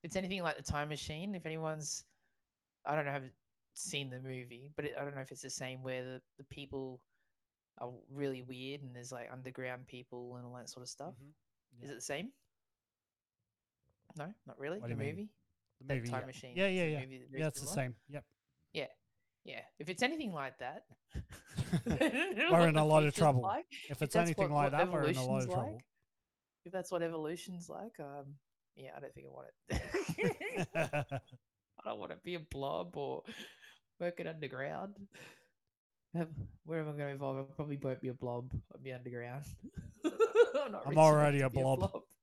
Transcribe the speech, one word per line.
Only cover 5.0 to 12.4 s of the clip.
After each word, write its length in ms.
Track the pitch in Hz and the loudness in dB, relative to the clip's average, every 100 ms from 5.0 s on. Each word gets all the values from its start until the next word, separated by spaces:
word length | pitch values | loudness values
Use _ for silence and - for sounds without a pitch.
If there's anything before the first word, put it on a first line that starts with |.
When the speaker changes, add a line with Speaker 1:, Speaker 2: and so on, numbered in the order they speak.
Speaker 1:
don't 100 | 143 | -6
know 60 | 139 | -6
if 100 | 131 | -10
it's 120 | 135 | -10
the 80 | 131 | -10
same 320 | - 127 131 | -8 -6 -6
where 200 | 131 127 | -6 -6
the, 200 | 127 131 _ _ | -6 -10 _ _
the 60 | |
people 580 | 135 - 139 139 131 131 _ _ _ _ _ _ _ - | -16 -14 -10 -8 -8 -10 _ _ _ _ _ _ _ -12
are 80 | 123 123 - | -10 -10 -14
really 300 | 139 143 131 | -4 -2 -2
weird 380 | 123 127 131 143 | -8 -10 -8 -8
and 160 | 135 123 | -10 -12
there's, 160 | 120 | -10
like, 160 | 127 120 | -10 -10
underground 560 | 127 131 127 127 127 123 | -10 -10 -6 -6 -6 -10
people 500 | 127 123 123 123 123 | -16 -12 -12 -10 -12
and 100 | 123 | -12
all 80 | |
that 160 | 123 117 | -12 -12
sort 120 | - | -12
of 40 | 123 | -12
stuff. 240 | - 151 135 | -10 -12 -12
Speaker 2:
Mm-hmm. 600 | 139 151 _ _ _ 123 | -20 -20 _ _ _ -16
Speaker 1:
Is 40 | 123 | -12
Speaker 2:
Yeah. 20 | |
Speaker 1:
it 20 | 123 | -10
the 40 | |
same? 280 | - 143 220 _ | -4 -4 -4 _